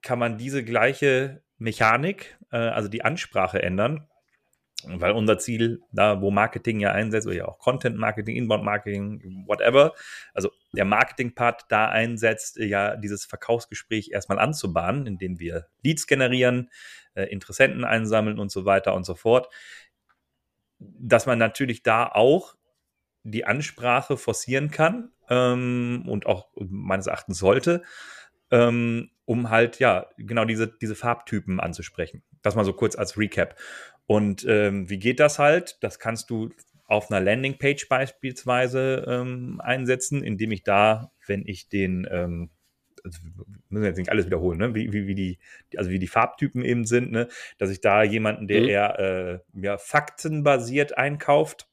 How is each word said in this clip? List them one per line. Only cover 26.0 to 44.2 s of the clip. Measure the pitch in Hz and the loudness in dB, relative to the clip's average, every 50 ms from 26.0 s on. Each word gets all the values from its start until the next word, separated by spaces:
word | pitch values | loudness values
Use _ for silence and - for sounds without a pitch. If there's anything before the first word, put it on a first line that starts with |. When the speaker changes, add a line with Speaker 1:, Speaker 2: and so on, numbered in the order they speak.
| 123 | -4
Speaker 1:
und | - 113 104 - | -4 -4 -4 0
auch | - 104 95 - _ _ | -2 -2 -2 -4 _ _
meines | - 104 92 98 101 98 95 95 95 95 | -12 -10 -8 -8 -8 -4 -2 -2 -2 -2
Erachtens | - - - - - 95 | -4 -6 -6 -6 -8 -6
sollte, | 87 95 95 107 135 - 170 170 175 175 - - - - - - - - _ _ _ _ _ | 2 4 4 4 4 4 2 0 0 -2 -10 -20 -20 -20 -20 -20 -20 -20 _ _ _ _ _
ähm, | - 120 120 120 117 120 117 117 117 117 - - _ _ _ | 4 6 6 6 4 2 0 0 -2 -4 -6 -10 _ _ _
um | - 117 120 120 113 | -2 -2 -2 0 2
halt, | 113 113 117 120 - - | 4 4 4 2 2 2
ja, | 131 120 95 92 - - _ | 4 4 4 2 0 -6 _
genau | - 110 101 117 117 110 | -16 -10 -4 -2 0 0
diese, | 117 113 110 113 113 - _ | 0 0 0 -2 -2 -4 _
diese | 120 107 107 | -6 -6 -6
Farbtypen | - - 120 120 - - - - 101 - - 92 92 | -4 -2 -4 -4 -4 -6 -6 -6 -6 -4 -4 -4 -2
anzusprechen. | - 90 82 - 92 - _ - 85 - - - _ _ _ _ | -4 -6 -6 -8 -12 -14 _ -8 -8 -8 -8 -20 _ _ _ _
Das | _ 107 104 | _ 0 2
mal | 110 104 | 2 0
so | 98 - | 0 0
kurz | - 117 107 - | 0 -2 -2 0
als | - 104 - - | -2 -6 -6 -2
Recap. | 101 110 101 - - 85 - - - - - - - - - _ _ _ | -4 -4 -2 0 -2 -2 -2 -4 -18 -18 -18 -16 -18 -18 -20 _ _ _
Und, | _ 107 107 107 104 98 - - | _ 2 4 4 2 -2 -2 0
ähm, | 117 113 104 104 101 98 101 92 90 | 2 2 4 4 2 0 -2 -6 -6
wie | 101 | -8
geht | 95 95 120 123 - | -2 0 0 4 4
das | 151 147 - | 4 2 4
halt? | - 143 147 156 180 175 - - _ | 4 4 4 4 4 0 -4 -12 _
Das | - 107 - - | -8 -8 -8 -6
kannst | - 113 113 113 - _ | -8 -6 -6 -6 -8 _
du | 120 110 110 117 - _ - _ _ _ _ | -6 -6 -6 -6 -10 _ -20 _ _ _ _
auf | _ 104 104 - - | _ 0 0 2 2
einer | 110 95 92 | 0 2 2
Landingpage | 98 107 123 131 135 135 - - 139 143 - - _ | 2 2 2 0 -4 -4 0 0 0 0 0 -2 _
beispielsweise, | 135 131 135 127 - _ - 131 123 - - 127 123 123 127 123 127 131 131 131 131 - - | 0 0 0 -2 -6 _ -10 -10 -10 -6 -2 0 2 2 2 0 0 0 0 0 0 -2 -2
ähm, | - 123 123 123 127 127 127 123 127 - - - | -4 -4 -4 -4 -6 -8 -8 -8 -10 -10 -8 -4
einsetzen, | - 127 131 131 123 127 127 - - 143 143 - | -4 -2 -2 0 0 0 0 -2 -4 -4 -4 -2
indem | - 107 95 110 110 | -4 -4 -2 -2 -4
ich | 107 95 _ | -4 -4 _
da, | - 98 101 104 110 110 113 113 - _ _ _ | 2 4 6 6 4 4 2 -4 -14 _ _ _
wenn | - 101 98 98 | -6 -4 -4 -4
ich | - 98 - - _ | -8 -12 -12 -12 _
den, | - 101 95 92 92 90 92 - | -2 -2 0 0 -2 -4 -4 -4
ähm, | 90 87 87 87 85 85 85 85 _ _ _ _ _ _ _ _ _ - _ | -4 -4 -4 -4 -4 -6 -8 -10 _ _ _ _ _ _ _ _ _ -18 _
also | 92 82 82 | -16 -16 -16
wir | 85 80 92 92 - - 101 - _ _ | -18 -18 -18 -18 -20 -20 -20 -20 _ _
müssen | 95 104 107 | -4 -2 0
jetzt | 98 87 | 0 -2
nicht | 92 90 - | -2 -2 0
alles | - 107 | 2 2